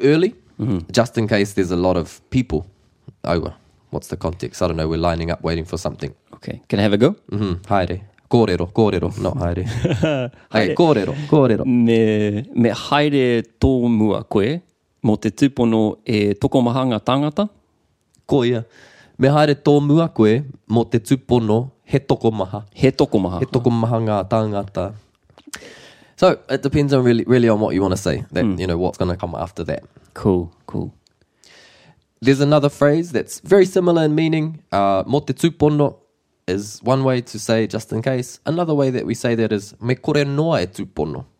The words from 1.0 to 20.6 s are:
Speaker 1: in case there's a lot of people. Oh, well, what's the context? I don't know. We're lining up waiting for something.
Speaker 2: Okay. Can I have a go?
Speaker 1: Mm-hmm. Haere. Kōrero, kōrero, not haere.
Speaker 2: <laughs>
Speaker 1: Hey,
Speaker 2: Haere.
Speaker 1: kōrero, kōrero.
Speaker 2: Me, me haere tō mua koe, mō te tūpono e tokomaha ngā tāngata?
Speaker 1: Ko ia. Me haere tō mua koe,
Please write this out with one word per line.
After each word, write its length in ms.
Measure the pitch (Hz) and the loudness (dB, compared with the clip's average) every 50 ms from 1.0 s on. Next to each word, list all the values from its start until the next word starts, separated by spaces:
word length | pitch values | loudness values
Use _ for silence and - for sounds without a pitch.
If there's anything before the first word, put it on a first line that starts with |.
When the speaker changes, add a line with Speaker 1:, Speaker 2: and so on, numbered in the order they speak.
| 113 117 - 120 | 0 0 0 -4
Speaker 1:
in 80 | 110 101 | -2 0
case 260 | 117 104 101 101 101 | 0 0 0 0 0
there's 160 | - 95 85 | -2 -2 -2
a 60 | 90 | 0
lot 220 | 87 90 92 90 87 | 0 0 2 0 0
of 220 | 80 - - - _ - | -2 -6 -10 -20 _ -4
people. 340 | - 127 120 - 82 76 - - _ _ _ _ _ _ _ - - _ - | -2 -2 -2 -2 -4 -6 -6 -8 _ _ _ _ _ _ _ -20 -20 _ -4
Oh, 160 | - 87 85 | -4 -2 -2
well, 160 | 78 82 - _ _ _ _ _ _ - | -4 -6 -10 _ _ _ _ _ _ -10
what's 160 | - - - - | -10 -10 -8 -8
the 100 | - 90 | -12 -8
context? 420 | - 85 82 - - - - - 92 | -6 -8 -8 -8 -10 -10 -6 -4 -4
I 20 | 87 | -2
don't 80 | 82 | -2
know. 120 | 80 78 78 | -2 -2 -2
We're 100 | 82 80 | -2 0
lining 320 | 82 87 82 82 82 85 | 0 -2 -2 -2 -4 -6
up 140 | 82 - - | -6 -4 -4
waiting 220 | 82 82 82 80 | -4 -4 -4 -6
for 120 | - - 78 | -6 -8 -6
something. 380 | - 76 71 - - 69 - _ _ _ - | -6 -8 -8 -8 -10 -12 -12 _ _ _ -20
Speaker 2:
Okay. 300 | - - - - - _ - | -16 -14 -12 -12 -12 _ -4
Can 120 | - 101 | -2 0
I 20 | |
have 120 | 101 107 101 | 0 2 2
a 40 | 101 | 4
go? 140 | 120 156 214 - _ - | 4 2 2 0 _ -10
Speaker 1:
Mm-hmm. 340 | - 101 107 95 87 87 - - | -6 -4 -4 -4 -4 -6 -4 -2
Haere. 300 | 101 98 90 87 87 95 - - _ _ _ - | -2 0 0 -2 -6 -8 -12 -16 _ _ _ 0
Kōrero, 380 | - 120 113 98 90 85 87 90 - | 2 4 4 4 2 -2 -2 -2 0
kōrero, 420 | - 113 104 98 90 - - - - | 2 2 2 2 0 -2 -4 -4 -4
not 160 | 98 95 - - | -4 -4 -4 -2
haere. 280 | 90 85 87 92 90 | -4 -4 -4 -4 -4
Speaker 2:
<laughs> 680 | - - - - 180 156 107 - 160 147 135 123 120 - - - - | -6 -6 -4 -2 -2 -2 -2 -2 -2 -2 -2 -4 -6 -10 -14 -12 -4
Speaker 1:
Hey, 220 | - 110 110 - 143 | -2 0 0 0 2
Speaker 2:
Haere. 20 | |
Speaker 1:
kōrero, 380 | - 170 160 147 110 95 92 - 143 151 - | 2 4 4 4 2 0 -2 -4 -6 -2 2
kōrero. 340 | - 156 135 123 110 - - | 4 4 4 4 2 0 0
Speaker 2:
Me, 800 | 131 123 120 117 117 117 113 113 110 107 107 104 104 104 104 135 - - | 0 2 2 4 4 4 4 4 2 2 0 0 0 -2 -4 -6 -6 0
me 140 | 120 117 117 | 2 2 2
haere 720 | 101 - - - 143 147 147 151 143 139 127 123 120 117 113 - _ - | 0 -2 -4 0 0 2 2 2 2 2 2 2 2 0 -2 -4 _ 0
tō 80 | - 135 135 127 120 120 | 0 2 2 2 2 2
mua 360 | 117 107 110 107 98 104 - | 2 2 2 0 0 -2 -4
koe, 340 | - - 107 98 117 151 175 - _ _ _ _ _ _ _ - | -2 0 0 0 0 -2 -6 -10 _ _ _ _ _ _ _ -2
mō 140 | - 107 101 | 0 0 0
te 80 | - 110 | -2 -4
tūpono 720 | - - 143 135 127 - 120 117 113 110 110 107 - - - | -2 0 0 0 2 2 0 2 2 2 0 0 -2 -6 -6
e 300 | - 117 107 104 101 101 | -4 -2 0 0 0 -2
tokomaha 540 | - - 139 - 139 120 120 117 131 131 131 | -2 -2 0 0 2 2 2 0 -2 -2 -2
ngā 100 | 117 104 - | -4 -4 -2
tāngata? 400 | - 127 139 147 151 151 - 208 214 _ _ _ _ _ _ _ _ _ _ _ _ _ _ _ | 0 0 0 0 -2 -2 -4 -4 -4 _ _ _ _ _ _ _ _ _ _ _ _ _ _ _
Speaker 1:
Ko 160 | - - 143 120 | -2 0 2 2
ia. 200 | 120 123 113 113 _ _ - - - _ - - _ _ - | 2 0 -2 -6 _ _ -20 -20 -20 _ -20 -20 _ _ 0
Me 80 | 131 135 | 2 4
haere 240 | 143 151 151 151 143 - | 4 4 4 2 2 0
tō 140 | - 151 143 143 143 | 2 4 4 4 4
mua 220 | 143 143 165 165 165 | 4 4 2 2 2
koe, 300 | - - 147 143 - - 147 131 - - | 2 2 4 4 4 2 -2 -6 -14 -16